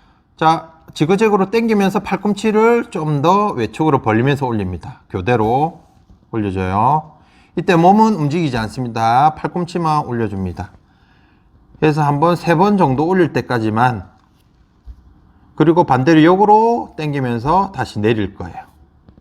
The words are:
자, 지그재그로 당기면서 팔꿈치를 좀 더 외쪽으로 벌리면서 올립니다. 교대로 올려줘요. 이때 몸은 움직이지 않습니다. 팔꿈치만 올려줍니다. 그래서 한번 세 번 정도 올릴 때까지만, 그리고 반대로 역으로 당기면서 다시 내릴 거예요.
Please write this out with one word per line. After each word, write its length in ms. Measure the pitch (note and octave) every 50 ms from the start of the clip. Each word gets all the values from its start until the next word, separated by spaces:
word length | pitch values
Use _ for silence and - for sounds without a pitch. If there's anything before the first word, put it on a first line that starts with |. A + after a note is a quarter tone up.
| _ _ _ _ _ _ _
자, 360 | - D#3+ D#3+ E3 D#3+ - - - - _ - -
지그재그로 560 | - D#3 D3+ G3 F#3+ A3+ A3 G#3 F#3+ F#3+ G3
당기면서 500 | - A#3 A#3 A3 A3 G3+ G3 F#3+ G3 G3+
팔꿈치를 920 | F#3+ - G3 F#3+ G3 G#3 G3+ G3 - A3 G3+ G#3+ A3+ A3+ A#3+ A#3 - -
좀 320 | - F3+ D#3 D3+ D3+ C#3
더 300 | C#3 E3+ F#3+ G#3 G#3 G3+
외쪽으로 500 | - A#2+ A2 G#2 - - D#3 D#3 C#3+ B2+
벌리면서 440 | - A2+ G#2+ A2 B2 C#3+ C#3+ C3+ C3+
올립니다. 540 | B2 A2+ G#2 F#2+ F#2 F2+ D#2+ - - - - _ _
교대로 720 | - F#2+ F2 B2 B2 A2 G#2+ A2 B2 C#3 D3+ E3+ F3 - - _ _ _ _ _ - _ _ _
올려줘요. 880 | - A2 G#2 G2+ F#2 F#2+ F#2 F#2 F#2+ G#2 A2+ C3 D3+ D#3 D#3 - - _ _ _ _ _ _ _ -
이때 180 | F3+ E3 - F3+
몸은 400 | E3 E3+ F3+ G3+ A3 A3 A3 G#3+
움직이지 420 | D#3+ D3 C#3 C#3+ F3+ E3 C#3 A#2+
않습니다. 800 | A2+ A2 G#2+ - B2+ B2+ A#2+ A2+ A#2+ A2+ A2+ A#2+ C3 D3 D#3 D3+
팔꿈치만 720 | - - D#3 - F3 F3 E3+ - F3 E3 D#3 D3+ D3 C#3
올려줍니다. 640 | B2+ A#2+ A#2 A2+ G2 G2 F#2+ F#2+ F2+ E2 - F#2 - - _ _ _ _ _ _ _ _ _ _ _ _ _ _ _ _ _ _ _ - -
그래서 240 | D#3 D#3 D3 D#3
한번 320 | D3 C#3+ D3 C#3+ D#3+ F3 F3
세 220 | D#3+ - E3+ E3
번 200 | D#3 G3 G#3 G#3 F#3+
정도 280 | E3+ C#3 B2+ C3 D#3
올릴 260 | E3+ F#3+ F#3 E3+ C3
때까지만, 760 | - B2+ - - B2+ A2+ A2 A2 G#2 A2+ B2 B2+ A#2 G2 - - _ _ _ _ _ _ _ _ _ _ _ _ _ _ _ - - - - - - _ _ _ _ _ _ _ _
그리고 300 | - D3+ D#3+ D#3+ F3 E3
반대로 400 | - C#3 B2+ C3 E3+ E3 D#3 D3+
역으로 720 | E3+ F#3 F#3+ G#3 G3+ G#3+ G#3+ A3+ - - - A3 - -
당기면서 760 | - D#3 D3+ C#3+ C#3 C3 B2 A#2+ A#2 A2+ D3 E3+ F#3+ G3 -
다시 260 | - B2 A#2+ - - G#2
내릴 360 | G#2 A2+ A#2 G#2+ G2 F#2 -
거예요. 340 | - F#2 E2+ - - - - _ _ _ _ _ _ _ - - _